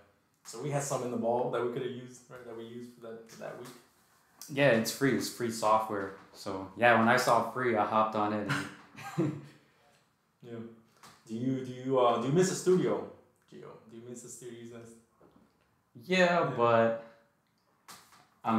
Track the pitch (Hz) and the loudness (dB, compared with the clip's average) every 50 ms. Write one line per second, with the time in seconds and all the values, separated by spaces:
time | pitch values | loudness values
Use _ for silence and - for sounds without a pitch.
0 | - _ _ _ _ _ _ _ - - - 113 135 147 139 139 - - 139 123 | -20 _ _ _ _ _ _ _ -20 -16 -12 -8 -6 -4 -4 -4 -4 -4 -4 -4
1 | 120 120 120 113 110 117 120 123 123 - - 117 117 120 123 139 123 120 120 120 | -4 -4 -4 -2 0 0 0 0 0 0 -2 -2 -2 -2 -4 -4 -6 -6 -8 -10
2 | 123 - - - - - 131 123 120 117 113 113 113 113 120 120 120 123 - - | -12 -16 -18 -20 -20 -20 -20 -18 -16 -14 -14 -14 -12 -12 -14 -14 -14 -16 -18 -16
3 | 113 113 113 113 - - - - 107 - - 120 123 131 - - _ _ _ _ | -16 -14 -14 -14 -16 -18 -16 -14 -12 -12 -12 -12 -14 -16 -18 -20 _ _ _ _
4 | _ _ _ _ _ _ _ - - - 151 135 143 135 117 113 110 - - - | _ _ _ _ _ _ _ -18 -14 -4 0 4 6 6 6 4 2 0 -2 0
5 | 139 135 117 101 - - - - 123 113 110 - 107 107 110 110 110 110 107 98 | 2 2 2 2 -2 -4 -6 -4 -4 -4 -2 0 2 4 4 4 2 0 -4 -6
6 | 98 95 - - - - - - - 101 98 95 95 95 - 107 117 120 117 113 | -6 -8 -10 -14 -20 -20 -18 -12 -10 -8 -8 -8 -8 -10 0 4 6 6 8 8
7 | 113 117 123 127 - - 120 113 113 - - 127 123 120 110 104 104 - 113 110 | 6 6 4 4 4 4 4 4 2 0 -4 -2 0 0 2 0 0 2 2 2
8 | 110 107 - 107 104 104 107 104 101 - - - - - - - - - - - | 0 0 0 -2 -2 -2 -2 -2 -2 -4 -4 -4 -6 -8 -12 -18 -20 -20 -18 -16
9 | - - - - 165 143 - - - - - _ _ _ _ _ _ _ _ _ | -14 -8 -2 -2 -2 -2 -2 -8 -12 -18 -20 _ _ _ _ _ _ _ _ _
10 | _ _ _ _ _ _ _ _ - 120 117 113 110 113 - - _ _ _ _ | _ _ _ _ _ _ _ _ -18 -14 -12 -12 -12 -14 -16 -20 _ _ _ _
11 | - - - _ _ - 110 113 127 135 131 131 131 123 127 127 123 131 135 131 | -20 -20 -20 _ _ -10 -8 -4 -2 -2 -2 -2 -4 -8 -10 -8 -4 0 2 4
12 | 123 120 117 113 120 135 147 180 185 - - - - 180 185 170 139 113 - - | 4 4 4 2 0 2 2 2 2 2 0 0 2 2 4 4 4 0 0 -2
13 | - - - - _ _ _ _ _ _ - 104 - - - - 107 110 113 113 | -6 -10 -14 -20 _ _ _ _ _ _ -20 -18 -18 -18 -20 -20 -20 -20 -20 -18
14 | 117 123 120 113 120 113 - - 127 120 117 117 117 117 117 113 113 113 117 113 | -16 -16 -16 -16 -16 -18 -18 -16 -16 -16 -16 -16 -16 -16 -16 -18 -18 -20 -20 -20
15 | _ _ _ _ _ _ _ _ _ _ _ _ _ _ _ _ _ _ - 120 | _ _ _ _ _ _ _ _ _ _ _ _ _ _ _ _ _ _ -20 -14
16 | 113 123 185 185 180 175 175 170 165 147 127 120 120 117 117 113 113 113 113 - | -6 0 2 4 4 4 4 2 2 0 2 2 4 6 6 6 6 4 2 -2
17 | - - - _ _ _ _ _ _ _ _ _ _ _ _ _ _ - - - | -8 -14 -20 _ _ _ _ _ _ _ _ _ _ _ _ _ _ -20 -20 -20
18 | - _ - - _ _ _ _ - 117 110 | -20 _ -20 -20 _ _ _ _ -2 0 0